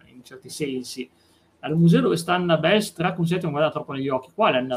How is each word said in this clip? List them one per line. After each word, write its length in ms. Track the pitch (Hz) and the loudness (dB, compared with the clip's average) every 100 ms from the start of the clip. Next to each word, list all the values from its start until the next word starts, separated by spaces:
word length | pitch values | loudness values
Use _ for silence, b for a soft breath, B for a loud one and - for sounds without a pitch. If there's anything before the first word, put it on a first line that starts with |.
| - | -20
in 180 | 127 | -20
certi 240 | - - - | -20 -20 -16
sensi. 600 | - 147 131 123 - 123 _ _ _ _ _ | -8 -6 -6 -8 -12 -14 _ _ _ _ _
Al 160 | 143 160 | -4 2
museo 240 | 170 220 | 6 6
dove 160 | 240 170 | 4 0
sta 180 | - | 0
Annabelle, 460 | 180 180 160 160 208 | -2 2 2 4 2
straconsigliato, 640 | 208 - 170 175 165 180 175 | 0 -2 -4 0 -2 0 -2
non 80 | |
guarda 160 | 143 151 | 0 0
troppo 220 | 151 151 | -2 -8
negli 160 | 135 135 | -6 -2
occhi. 220 | 131 - | -4 -4
Quale 220 | - 214 131 131 | 0 2 2 0